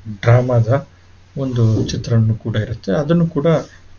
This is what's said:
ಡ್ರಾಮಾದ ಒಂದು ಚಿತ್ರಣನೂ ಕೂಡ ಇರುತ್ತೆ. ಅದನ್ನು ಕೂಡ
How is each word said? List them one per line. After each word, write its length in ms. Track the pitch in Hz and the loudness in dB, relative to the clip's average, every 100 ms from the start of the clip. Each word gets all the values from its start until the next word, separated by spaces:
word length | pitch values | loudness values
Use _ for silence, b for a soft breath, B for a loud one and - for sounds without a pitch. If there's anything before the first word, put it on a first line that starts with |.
| 110 104 | -12 -4
ಡ್ರಾಮಾದ 640 | 117 123 127 120 110 139 - b b - - 143 | 2 2 4 0 2 -2 -4 b b -20 -14 -8
ಒಂದು 500 | 131 120 113 113 - | -4 0 2 2 -2
ಚಿತ್ರಣನೂ 460 | - - 113 110 | -4 0 2 2
ಕೂಡ 220 | 113 113 107 | 0 -4 -4
ಇರುತ್ತೆ. 360 | 104 117 - | -4 -6 -4
ಅದನ್ನು 340 | 170 143 170 165 | -2 0 0 0
ಕೂಡ 200 | 143 165 147 - B B | 0 0 0 -2 B B